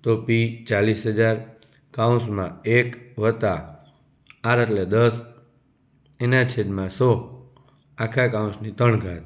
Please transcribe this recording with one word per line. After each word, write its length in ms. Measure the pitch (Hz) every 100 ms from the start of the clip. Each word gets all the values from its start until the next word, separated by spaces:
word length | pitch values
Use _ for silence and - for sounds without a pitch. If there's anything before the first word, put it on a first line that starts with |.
તો 60 | 117 110 117
પી 200 | 113 113 - -
ચાલીસ 340 | 104 107 104 117 107
હજાર, 200 | 113 110 - - _ _ _
કાઉન્સમાં 580 | - 113 120 113 104 90 -
એક 240 | - 120 123 - - -
વત્તા 360 | 107 113 104 82 73 - - _ _ _ _ - 117
આર 100 | 120
એટલે 200 | 113 101 90
દસ, 200 | 107 120 117 - - _ _ _ _ _ _ _ _
એના 240 | 120 131
છેદમાં 460 | 127 120 98 98 92
સો, 200 | - 127 107 - - - _ _ _ _ -
આખા 300 | 110 131 123
કાઉન્સની 420 | 113 107 101 107 98
ત્રણ 220 | 120 107
ઘાત. 200 | 95 85